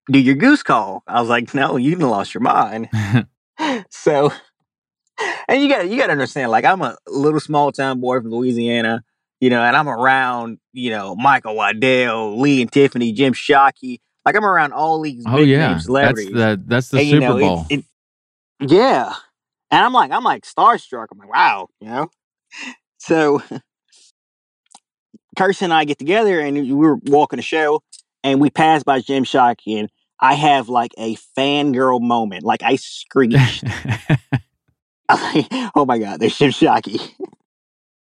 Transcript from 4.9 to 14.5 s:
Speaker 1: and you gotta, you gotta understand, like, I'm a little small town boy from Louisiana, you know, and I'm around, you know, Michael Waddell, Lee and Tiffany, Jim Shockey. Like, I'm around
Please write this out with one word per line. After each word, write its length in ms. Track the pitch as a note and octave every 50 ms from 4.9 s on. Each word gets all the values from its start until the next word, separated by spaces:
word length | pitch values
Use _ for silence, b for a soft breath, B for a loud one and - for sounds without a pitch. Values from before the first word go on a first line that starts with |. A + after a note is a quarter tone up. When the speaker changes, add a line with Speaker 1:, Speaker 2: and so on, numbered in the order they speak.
| _ _ _ _ _ B G#4+ F#4+ B B B
Speaker 1:
and 140 | - B3 C4+
you 80 | C#4+ C#4
gotta, 180 | C#4 A3 F3
you 80 | F#3 A3
gotta 140 | C4+ B3+ F#3+
understand, 400 | D#3 C#3+ C3 A#2 - D3 B2+ A#2
like, 140 | A2+ A#2 C3
I'm 160 | D#3+ F#3+ F#3
a 160 | D3+ A#2+ G#2 - _
little 320 | - - C#3 C#3 D3+ D#3 D3+
small 320 | - - D3+ D3 C#3+ C#3
town 300 | B2 - C3+ C3+ C3 B2+
boy 180 | B2+ B2+ B2+ B2+
from 120 | A2+ A2+
Louisiana, 720 | A2+ A#2 B2+ B2+ A#2+ A#2 A#2 A#2 A#2 A#2 A2+ A2+ A#2 A#2 - _ _ _ _ _ _ _
you 100 | B2+ B2
know, 120 | B2 A#2
and 160 | A#2 A#2+ B2+
I'm 100 | D3 D3+
around, 720 | C#3+ A#2+ A2+ B2 C3+ C3 C3+ C3 B2+ B2 A#2+ A#2 A#2 A2 - _ _ _
you 160 | B2+ B2 A#2+
know, 260 | A2 G#2+ G2 G2 F2+
Michael 400 | G2+ B2+ C3+ C3+ B2+ - A2 G#2+
Waddell, 840 | G#2+ G#2 G2+ G#2+ G#2+ C3 C3 C3 B2+ B2 A#2+ A2 A2+ A2 G#2+ G#2 A#2
Lee 200 | C#3 D3 C#3 C3
and 100 | A#2+ A2+
Tiffany, 420 | - C#3 C#3 C3 - B2 A#2+ A#2 G#2+
Jim 200 | B2 C#3 C3 B2
Shockey. 680 | - - - D3 C#3 C3+ C#3 - _ C3+ B2+ B2 - _ _ _ _ _
Like, 100 | C#3 F3+
I'm 80 | G#3 G#3+
around 300 | G3+